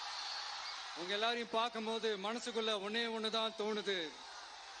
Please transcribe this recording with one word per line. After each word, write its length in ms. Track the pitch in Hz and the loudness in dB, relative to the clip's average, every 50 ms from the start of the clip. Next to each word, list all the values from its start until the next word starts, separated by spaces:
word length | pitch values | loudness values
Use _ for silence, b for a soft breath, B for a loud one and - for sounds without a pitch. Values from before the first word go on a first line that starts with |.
| - - - - - - - - - - - - - - - - - - - | -4 -4 -4 -4 -4 -4 -4 -4 -4 -4 -4 -6 -6 -6 -6 -6 -8 -8 -6
உங்க 180 | 151 170 180 202 | -4 -2 0 2
எல்லாரையும் 420 | 202 220 233 240 233 233 - 226 226 | 4 4 4 4 2 0 2 4 4
பார்க்கும்போது 580 | 233 240 233 226 220 220 226 226 208 220 214 | 4 4 2 0 0 0 0 2 2 2 2
மனசுக்குள்ள 560 | 190 190 214 233 240 - 240 208 226 220 220 214 202 190 | 2 0 0 0 0 -2 0 0 2 2 2 2 2 2
ஒண்ணே 200 | 208 214 233 233 233 226 | 0 2 2 2 2 0
ஒண்ணுதான் 440 | 226 214 220 202 226 220 226 220 - | 0 0 2 2 2 2 2 2 0
தோணுது. 380 | 208 214 214 208 190 202 196 180 160 147 - - - - - - - - - - - - - - | 0 2 2 2 2 2 2 2 0 -2 -4 -8 -12 -12 -12 -12 -12 -12 -12 -12 -12 -12 -12 -12